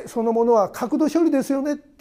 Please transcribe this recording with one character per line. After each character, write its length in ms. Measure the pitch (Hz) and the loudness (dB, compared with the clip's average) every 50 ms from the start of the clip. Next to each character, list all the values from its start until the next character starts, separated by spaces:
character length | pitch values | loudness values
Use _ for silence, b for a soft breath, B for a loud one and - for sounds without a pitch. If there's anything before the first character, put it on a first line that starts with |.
け 60 | - - | -4 -8
そ 160 | - 240 220 | -6 -4 -2
の 80 | 233 | 0
も 140 | 226 226 233 | 0 0 2
の 80 | 240 233 | 4 4
は 160 | 220 196 170 | 4 2 0
角 280 | - - 214 220 302 269 | -2 -6 -6 -4 0 0
度 120 | 311 285 | 0 0
処 160 | 294 330 339 | 2 2 2
理 60 | 320 | 2
で 120 | 294 269 - | 2 0 0
す 80 | - | 0
よ 100 | 277 269 | -2 -2
ね 120 | 269 294 294 | -2 -4 -4
っ 20 | |
て 80 | 294 - - _ _ | -6 -8 -18 _ _